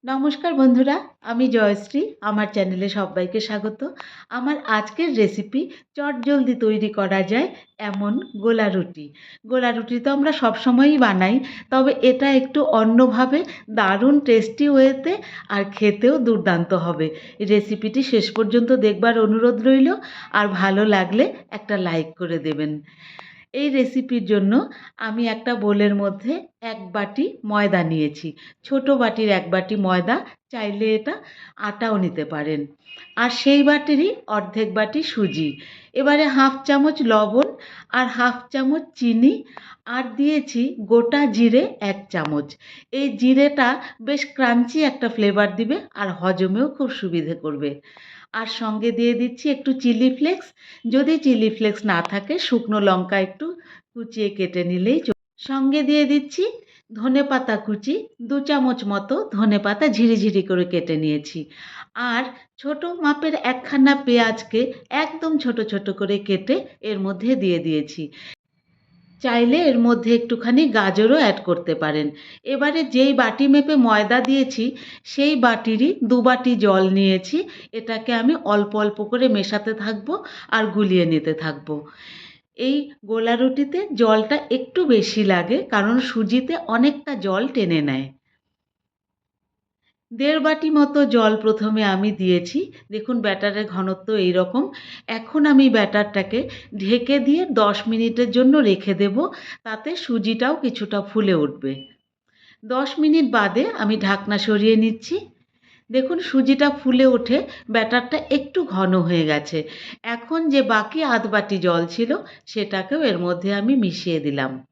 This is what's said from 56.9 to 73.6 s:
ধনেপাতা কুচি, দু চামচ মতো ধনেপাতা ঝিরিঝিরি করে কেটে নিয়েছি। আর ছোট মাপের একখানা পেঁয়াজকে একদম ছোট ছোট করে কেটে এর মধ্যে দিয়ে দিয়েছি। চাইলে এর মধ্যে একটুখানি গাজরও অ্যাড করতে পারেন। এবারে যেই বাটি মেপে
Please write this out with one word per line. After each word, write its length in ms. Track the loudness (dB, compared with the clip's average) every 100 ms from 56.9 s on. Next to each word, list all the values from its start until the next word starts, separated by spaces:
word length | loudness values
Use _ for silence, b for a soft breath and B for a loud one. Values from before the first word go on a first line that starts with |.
ধনেপাতা 680 | -6 0 0 2 -2 -2 -4
কুচি, 380 | -4 -6 -4 -6 -6 _
দু 140 | -6 -6
চামচ 400 | -2 0 0 -2
মতো 300 | -4 -6 -4 -6 -4
ধনেপাতা 520 | 0 2 2 0 0 0
ঝিরিঝিরি 540 | 2 2 2 2 0
করে 220 | 0 -2
কেটে 300 | 0 -2 -2 -2
নিয়েছি। 420 | -2 -4 -6 -14 -14 B B B B -8
আর 180 | -4 -4 -6 B B _
ছোট 240 | -8 -6 -6 -2
মাপের 360 | -2 0 -2 -2
একখানা 480 | -4 -6 -4 4 4 4
পেঁয়াজকে 640 | 2 2 2 -2 -4 -2 -2 B -8
একদম 380 | -4 -4 -4 -2 -2
ছোট 200 | -2 -4
ছোট 240 | -4 -4 -6
করে 260 | -6 -2 -4
কেটে 380 | -2 -4 0 -2 -2 B
এর 180 | -8 -4
মধ্যে 300 | -4 -4 -2 0
দিয়ে 220 | 0 0
দিয়েছি। 460 | 0 -2 -4 -10 -14 B B -20 _ _ _ _ _ _ _ _
চাইলে 360 | -2 2 4 4
এর 140 | 4 4
মধ্যে 320 | 4 2 2
একটুখানি 480 | 2 2 -4 2 4 4
গাজরও 480 | 2 2 2 4 6
অ্যাড 200 | 4 0
করতে 280 | -2 -4 -2
পারেন। 320 | -2 -2 -2 -4 -6 B B
এবারে 360 | -6 -2 0 -2 -2
যেই 200 | 2 4
বাটি 320 | 4 0 2 4
মেপে 260 | 4